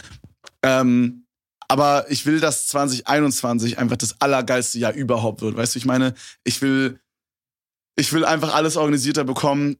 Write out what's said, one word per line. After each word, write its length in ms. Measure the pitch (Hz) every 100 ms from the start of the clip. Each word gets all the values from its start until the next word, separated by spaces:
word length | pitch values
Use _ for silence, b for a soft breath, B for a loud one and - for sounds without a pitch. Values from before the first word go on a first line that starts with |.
| B B - _ - _
Ähm, 640 | 131 131 127 123 123 123 _ _ _ _ -
aber 380 | 135 143 143 -
ich 160 | 135 143
will, 140 | 160
dass 260 | 156 - -
zwanzig 400 | 143 143 127 -
einundzwanzig 680 | 147 143 127 123 120 117 120
einfach 180 | 120 123
das 240 | 110 -
allergeilste 580 | 139 135 120 127 120 120
Jahr 140 | 113
überhaupt 460 | 123 123 117 113 104
wird. 140 | 110 104
Weißt 180 | 110
du, 40 | 127
ich 60 |
meine, 300 | 127 127 131 123 B B
ich 180 | 123 -
will, 380 | 135 135 135 131 _ _ _ _ _ _ _ _ _ -
ich 140 | 139
will 120 | 160
einfach 300 | 151 160 156
alles 220 | 147 160 160
organisierter 480 | 151 143 131 151
bekommen, 520 | 135 127 151 143 143 135